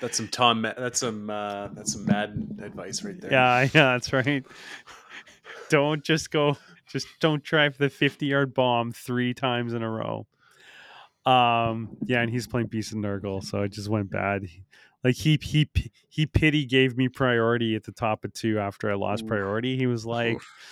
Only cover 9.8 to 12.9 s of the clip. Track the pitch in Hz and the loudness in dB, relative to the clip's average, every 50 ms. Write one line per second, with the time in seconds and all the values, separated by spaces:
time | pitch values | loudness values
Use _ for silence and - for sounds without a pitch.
9.8 | 113 113 110 110 110 110 110 107 107 _ _ _ _ _ _ _ - - - - | -4 -4 -4 -4 -4 -4 -4 -6 -8 _ _ _ _ _ _ _ -20 -20 -20 -20
10.8 | - - - - - - _ _ - 131 127 127 123 120 117 117 117 117 113 113 | -20 -20 -20 -20 -20 -20 _ _ 2 4 6 6 6 6 4 2 2 0 -2 -4
11.8 | 113 - - - - 107 127 120 120 113 113 123 110 - - 123 117 107 - 110 | -6 -8 -8 -8 -4 0 0 0 0 0 -2 -4 -4 -2 -2 -2 -2 -2 -2 -4
12.8 | 104 - | -6 -4